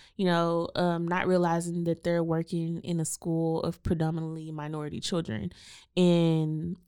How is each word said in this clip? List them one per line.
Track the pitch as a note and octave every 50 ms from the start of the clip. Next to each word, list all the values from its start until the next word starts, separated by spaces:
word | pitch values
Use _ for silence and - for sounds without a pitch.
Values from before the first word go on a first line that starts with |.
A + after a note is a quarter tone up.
| - - _
you | - F#3+
know, | F3+ E3+ E3+ E3+ E3+ E3+ E3+ E3+ - -
um, | - F3+ F3 E3+ E3+ E3+
not | E3+ F3 F#3 - F3+
realizing | F#3 F3+ F3 E3 E3 E3+ F3 E3+ E3+ F3 E3+
that | E3 E3 -
they're | - E3+ E3+ E3+ E3
working | E3 D#3+ E3 E3+ - F3 E3 E3 E3 E3 D#3+
in | - - E3+ E3
a | D#3+
school | - - - - E3 E3 E3 E3 D#3+ D#3+ E3
of | - E3+ E3+ - -
predominantly | - E3+ D#3+ D#3+ D#3 E3+ E3 D#3+ D#3+ D#3+ D#3+ D#3 D#3+
minority | D#3 D3+ D3 D3+ D#3 D3+ D3+ D3 F3 -
children. | - - G3+ E3+ - - A2 - - F3+ - - - - - - - _ _
And | F3+ F3+ F3 E3+ E3+ E3 E3 D#3+ D#3+ D#3 D#3 D#3 D#3 E3 F3 F#3 F3+ -